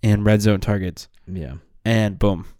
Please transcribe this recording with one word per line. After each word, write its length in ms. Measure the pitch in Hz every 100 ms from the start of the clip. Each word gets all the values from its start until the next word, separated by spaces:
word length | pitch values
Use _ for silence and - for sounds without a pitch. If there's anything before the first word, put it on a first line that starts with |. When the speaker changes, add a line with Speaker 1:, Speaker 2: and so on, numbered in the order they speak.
Speaker 1:
and 240 | 110 104 104
red 160 | 107
zone 180 | 107 101
targets. 460 | - 101 92 - - _ -
Speaker 2:
Yeah. 240 | 92 71 69 _ - -
Speaker 1:
And 320 | 113 107 92
boom. 260 | 104 92 - -